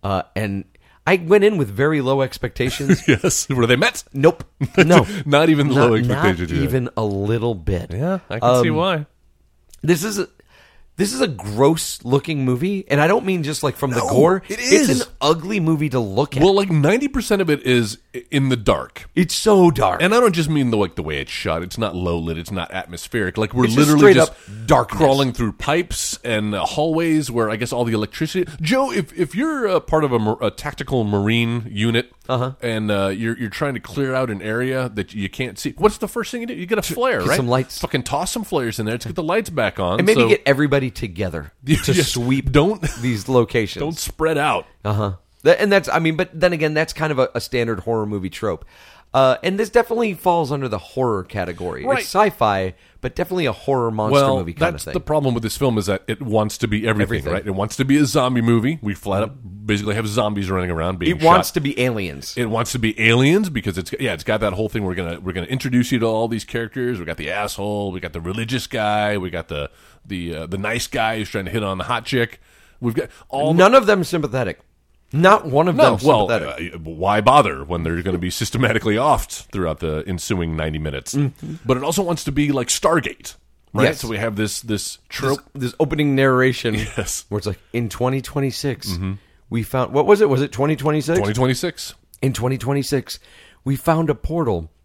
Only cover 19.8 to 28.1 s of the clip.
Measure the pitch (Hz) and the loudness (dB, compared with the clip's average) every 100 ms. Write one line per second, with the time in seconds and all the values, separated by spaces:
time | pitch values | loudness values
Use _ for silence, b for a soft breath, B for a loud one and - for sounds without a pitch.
19.8 | 101 90 175 226 240 170 156 151 127 113 | 0 2 2 4 4 2 0 2 2 2
20.8 | 95 - 78 73 69 - - 82 90 - | 0 -2 -6 -6 -6 -6 -4 -4 -6 -6
21.8 | 110 87 90 85 82 80 85 98 85 92 | -6 -4 -2 -2 -2 -6 -6 -8 -6 -10
22.8 | - 85 - 120 92 98 110 - 120 120 | -10 -14 -8 -4 -4 -2 -2 2 2 4
23.8 | 147 151 139 127 156 - - 104 113 147 | 4 8 8 8 4 0 -20 -14 2 2
24.8 | 117 - 151 135 135 - 113 95 - 156 | 2 2 4 4 0 -2 -4 -4 -2 -2
25.8 | 175 - - - 123 110 107 104 78 - | -2 -6 -8 -8 -4 -2 -2 -2 -4 -2
26.8 | 156 160 170 156 135 117 110 110 120 120 | -2 0 2 0 0 -2 -2 -2 -4 -2
27.8 | 120 110 104 | 0 -2 -4